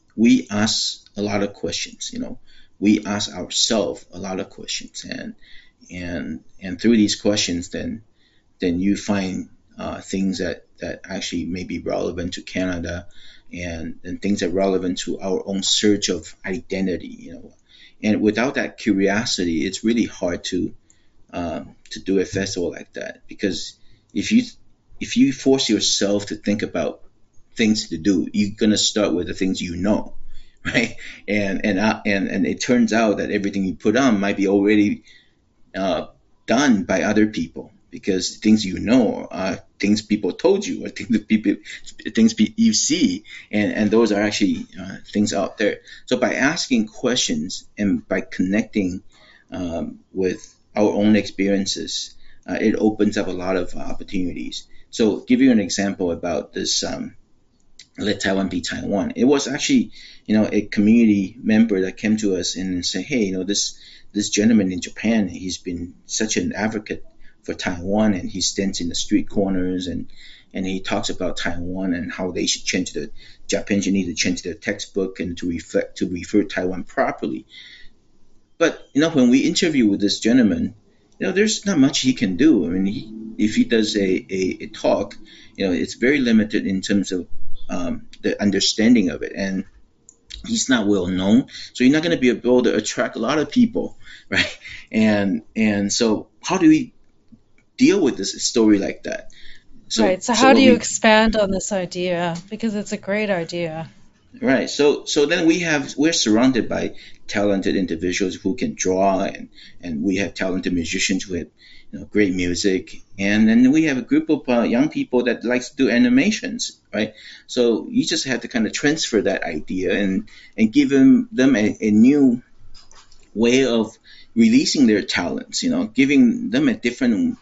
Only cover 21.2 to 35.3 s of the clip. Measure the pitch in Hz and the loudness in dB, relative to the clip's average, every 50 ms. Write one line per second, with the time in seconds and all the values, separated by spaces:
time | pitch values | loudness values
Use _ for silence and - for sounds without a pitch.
21.2 | - _ - 92 85 82 78 - - - - _ - - - - - - 95 95 | -20 _ -10 -8 -8 -8 -8 -8 -10 -14 -18 _ -20 -16 -16 -10 -4 0 0 0
22.2 | 90 - - 95 98 95 - 90 87 80 - - - _ - - - - - - | 0 0 -2 -6 -4 -4 -4 -6 -6 -6 -6 -10 -14 _ -14 -14 -12 -12 -14 -16
23.2 | - - - - - 98 82 - - - - _ - - - _ _ _ - 101 | -18 -20 -12 -6 -4 -4 -4 -4 -8 -12 -14 _ -20 -20 -20 _ _ _ -8 -6
24.2 | 92 - 107 120 127 - - - - - _ _ _ _ - - - - - 117 | -2 2 2 2 2 2 -6 -18 -20 -20 _ _ _ _ -14 -12 -10 -4 2 2
25.2 | 131 139 131 - - 135 131 135 - - 107 98 - - - - 110 98 104 101 | 2 2 2 0 2 2 2 2 2 2 0 0 0 0 0 0 0 0 0 0
26.2 | - - - - - 107 104 110 95 - - 87 76 - - - - - _ _ | -2 -4 -10 -8 -2 -2 -2 -2 -2 -4 -4 -4 -4 -4 -6 -10 -16 -20 _ _
27.2 | _ _ _ - - _ - - 117 107 107 107 - - - 82 82 101 98 82 | _ _ _ -20 -20 _ -4 -2 0 0 0 0 -2 -8 -8 -4 0 0 0 0
28.2 | - - - 104 104 101 101 - 113 107 104 95 - - - 107 87 - 78 87 | 0 -2 -2 -2 -2 -2 -2 0 0 2 2 2 0 0 0 0 0 0 0 -2
29.2 | 87 90 95 - 95 95 92 - 92 90 87 87 90 107 104 - - - - - | -4 -4 -4 -4 -2 -2 -2 -2 -4 -6 -6 -4 0 0 0 0 -2 -6 -8 -8
30.2 | - - - - - - - _ - - - - 117 113 - - - - - - | -6 -6 -6 -8 -10 -12 -16 _ -8 -4 -2 -2 -2 -2 -4 -8 -14 -16 -18 -12
31.2 | - - 101 104 101 95 95 - - 107 98 95 107 110 107 - - 107 101 98 | -6 -4 -2 -2 -2 -2 -4 -2 -2 -2 0 0 0 0 0 0 -2 -2 -2 0
32.2 | 92 - - 98 85 71 98 - - - 123 123 117 110 107 113 113 107 101 - | -2 -2 -2 -2 -2 -2 -2 -4 -2 0 2 4 4 2 2 2 2 2 2 0
33.2 | 85 65 92 104 95 101 98 98 95 92 92 - - 110 104 123 139 131 110 98 | -2 -2 -2 -2 -2 -2 -4 -2 -2 -4 -4 -2 0 2 2 4 4 2 2 2
34.2 | 101 101 101 98 98 95 101 101 98 104 107 104 104 104 82 - - _ - - | 2 0 0 0 2 2 4 4 4 4 4 4 4 2 0 -4 -8 _ -20 -20
35.2 | _ _ | _ _